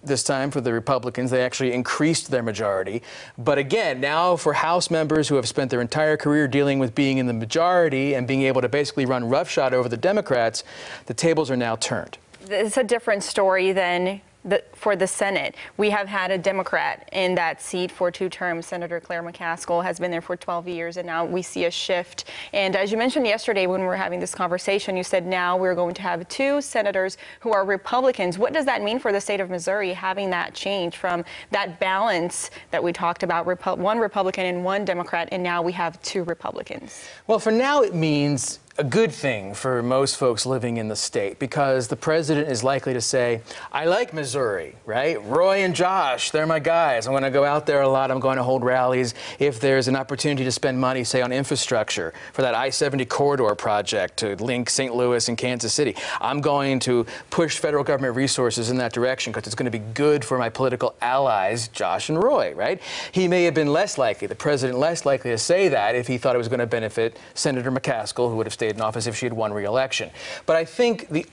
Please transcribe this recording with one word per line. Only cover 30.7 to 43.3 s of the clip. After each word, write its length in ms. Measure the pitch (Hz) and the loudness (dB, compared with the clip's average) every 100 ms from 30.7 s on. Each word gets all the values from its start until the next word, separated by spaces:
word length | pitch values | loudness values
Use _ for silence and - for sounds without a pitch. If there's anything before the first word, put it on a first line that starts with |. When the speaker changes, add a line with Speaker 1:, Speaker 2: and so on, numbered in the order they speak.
| 196 170 - | -2 -4 -4
Speaker 2:
from 280 | 190 175 175 - - | -2 -2 -4 -12 -6
that 260 | 202 196 165 | -4 -4 -2
balance 720 | 190 190 226 180 170 - - - - | 0 2 2 0 -2 -4 -10 -12 -6
that 100 | 165 | -2
we 100 | 175 | 0
talked 300 | 170 170 175 | 0 -2 -2
about, 240 | 180 170 170 | 0 0 0
Repu-, 320 | 175 - - | -2 -2 0
one 220 | 180 226 | 0 2
Republican 460 | 214 202 190 190 185 | 0 0 -2 0 -2
and 180 | 180 | -2
one 200 | 180 196 | -2 -2
Democrat, 440 | 196 175 170 170 170 | -2 -2 -2 -4 -2
and 100 | 190 | -2
now 180 | 180 175 | -2 0
we 80 | 170 | -2
have 320 | 180 170 160 | -2 -4 -6
two 220 | - 196 | -6 -4
Republicans? 800 | 170 170 - - - - - - - - - | -4 -6 -6 -8 -10 -12 -14 -18 -18 -8 0
Speaker 1:
Well, 100 | 220 | 0
for 140 | 220 | 2
now 300 | 220 269 294 | 2 4 4
it 120 | 220 | 4
means 640 | 175 160 147 143 139 - - - - | 2 2 2 2 0 -4 -8 -8 -4
a 60 | |
good 280 | 147 160 226 | 0 2 2
thing 400 | 143 143 110 95 | 2 -2 -2 -4
for 300 | 101 131 123 | -4 -2 0
most 340 | 120 131 139 - | 2 2 2 2
folks 300 | 131 113 127 | 2 2 0
living 320 | 131 120 117 | -2 -2 -2
in 100 | 110 | -4
the 80 | 107 | -4
state, 420 | - 120 101 98 | -4 -2 -2 -2
because 500 | 139 147 139 131 120 | -4 0 2 2 0
the 60 | 131 | -2
president 520 | - 160 151 147 147 | 0 2 2 0 0
is 140 | 120 | 0
likely 300 | 127 139 131 | 0 0 0
to 80 | 123 | -2
say, 400 | 110 131 120 | 0 0 2